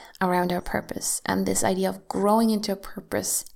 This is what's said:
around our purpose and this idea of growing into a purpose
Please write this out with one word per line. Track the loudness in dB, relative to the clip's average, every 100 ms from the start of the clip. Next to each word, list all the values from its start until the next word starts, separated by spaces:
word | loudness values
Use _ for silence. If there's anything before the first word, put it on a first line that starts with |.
| -16 -4
around | 0 2 2
our | -2
purpose | -2 -4 -4 -6 -4 -2 0
and | 0 0
this | 2
idea | 2 2 0
of | -2 -6
growing | 0 4 6 4
into | 2 0
a | -4
purpose | -8 -14 -6 -4 -2 -4 -6